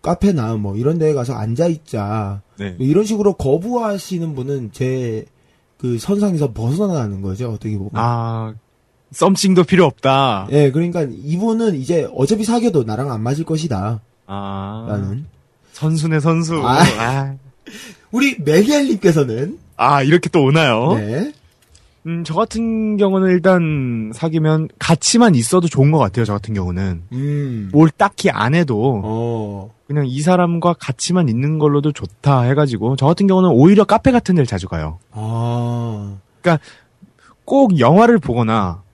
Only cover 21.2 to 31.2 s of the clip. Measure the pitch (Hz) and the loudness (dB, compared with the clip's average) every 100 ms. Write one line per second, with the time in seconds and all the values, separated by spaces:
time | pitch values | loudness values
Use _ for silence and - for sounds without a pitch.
21.2 | 269 - _ _ _ _ _ _ 160 170 | -6 -10 _ _ _ _ _ _ -10 -8
22.2 | 156 160 226 226 226 220 214 208 202 190 | -6 -4 -4 -4 -4 -2 -2 0 0 2
23.2 | 190 180 185 180 160 147 127 117 110 110 | 2 2 4 2 2 -2 -2 -4 -6 -6
24.2 | 165 160 156 156 156 _ - 165 - 233 | -4 0 2 0 -2 _ 0 0 2 4
25.2 | 233 139 113 185 170 135 139 160 107 120 | 6 4 2 2 2 2 4 4 2 0
26.2 | 107 101 98 104 90 90 95 85 90 123 | -2 -2 -4 -4 -4 -2 -4 -6 -8 -8
27.2 | 143 147 139 117 98 143 160 - 202 - | -4 -4 -4 -6 -2 4 4 4 -2 0
28.2 | 180 104 113 160 156 107 127 113 101 110 | -2 0 0 0 0 0 0 -2 -4 -4
29.2 | 117 117 104 101 98 _ _ 147 135 131 | -4 -6 -8 -10 -14 _ _ -4 -2 -2
30.2 | 151 180 175 170 175 170 - 131 - 180 | 2 2 2 0 0 -2 -6 -8 0 2